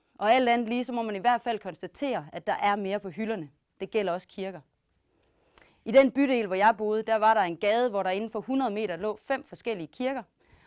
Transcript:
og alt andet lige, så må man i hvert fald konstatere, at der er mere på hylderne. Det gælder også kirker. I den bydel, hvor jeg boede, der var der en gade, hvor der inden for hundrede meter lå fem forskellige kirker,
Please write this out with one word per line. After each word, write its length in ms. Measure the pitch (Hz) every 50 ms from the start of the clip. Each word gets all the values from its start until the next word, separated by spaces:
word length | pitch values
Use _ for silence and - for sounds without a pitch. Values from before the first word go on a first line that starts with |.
| _ _ _ -
og 140 | 196 214
alt 160 | 240 262 254 233
andet 200 | 233 240 240 214
lige, 160 | 240 247 247
så 80 | 262
må 100 | 240 233
man 140 | 226 220 208
i 20 | 190
hvert 240 | 180 240 240 -
fald 160 | - 240 233 202
konstatere, 680 | - 190 165 - - 175 - - 285 269 233 175 147 151
at 140 | - 170 -
der 80 | - 180
er 220 | - - 202 202
mere 240 | 214 202 190 196 208
på 100 | 196 190
hylderne. 400 | 147 170 220 208 226 190 151 139 _ _ _ _ _ -
Det 100 | 190 185
gælder 220 | - 214 202 180
også 160 | 165 185 - _
kirker. 320 | - 196 190 190 185 156 - _ _ _ _ _ _ _ _ _ _ _ _ _ _ _ _ _ _ - - _ _ _ -
I 60 | 220
den 200 | 214 269 277 254
bydel, 360 | - 262 277 262 262 240 214
hvor 100 | 180 185
jeg 180 | 185 202 220 226 190
boede, 240 | 214 208 214 220
der 140 | 214 220 220
var 180 | 220 214 214 220
der 60 | 220
en 160 | 190 170 170
gade, 340 | - 214 202 220 233 247 247
hvor 120 | 202 196
der 80 | 185 185
inden 200 | 185 202 226 226
for 100 | - 214
hundrede 300 | - - 262 269 262 226
meter 260 | 202 214 220 190 170
lå 200 | 165 196 214 208
fem 280 | - - - 269 262 -
forskellige 420 | - - - - 240 220 180 160
kirker, 360 | 147 - - 247 254 277 254 196 _ _ _ _ _ - _ _